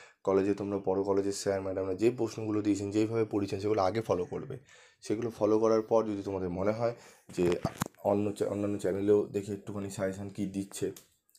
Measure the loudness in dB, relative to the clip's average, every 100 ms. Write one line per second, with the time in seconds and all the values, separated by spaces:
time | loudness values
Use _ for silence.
0 | -20 _ 2 2 2 0 -2 -2 0 0
1 | 2 2 0 -2 -2 -2 -2 -4 -2 2
2 | 2 2 -2 -2 -2 0 2 0 0 0
3 | 0 0 0 0 -2 -2 0 2 2 0
4 | 0 -2 -2 -6 -8 -12 -16 -20 -20 _
5 | -4 -2 -2 0 4 4 6 4 4 2
6 | 2 -2 -4 -4 -2 0 0 0 -2 -4
7 | -14 -20 -8 0 2 2 -2 -6 -10 -4
8 | 0 2 0 -2 -2 -2 -2 -2 -2 0
9 | 4 4 4 -4 -6 -8 -8 -8 -8 -4
10 | -4 -4 -8 -6 -4 -4 -8 -6 -6 -6
11 | -18 _ _